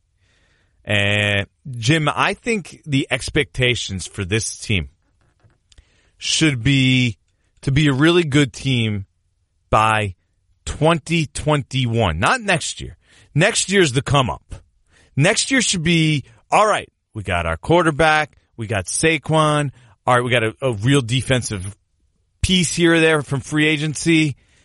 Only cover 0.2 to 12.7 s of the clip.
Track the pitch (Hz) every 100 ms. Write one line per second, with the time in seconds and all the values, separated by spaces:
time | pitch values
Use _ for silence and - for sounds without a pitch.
0.2 | _ _ _ _ _ _ - 104 101 104
1.2 | 104 101 101 _ - 120 113 160 147 98
2.2 | 147 202 - 220 156 - - 135 - 131
3.2 | - 156 143 - 123 120 - 95 - -
4.2 | 95 110 - - - 101 71 _ _ _
5.2 | _ _ _ _ _ _ _ _ _ _
6.2 | - - 160 131 117 139 131 127 123 -
7.2 | _ _ _ _ - 135 151 127 160 175
8.2 | 165 143 139 - 135 127 110 104 98 _
9.2 | _ _ _ _ - 113 110 110 104 -
10.2 | _ _ _ _ - - 151 165 - 165
11.2 | 156 - 147 151 123 131 123 113 104 80
12.2 | 127 247 208 170 -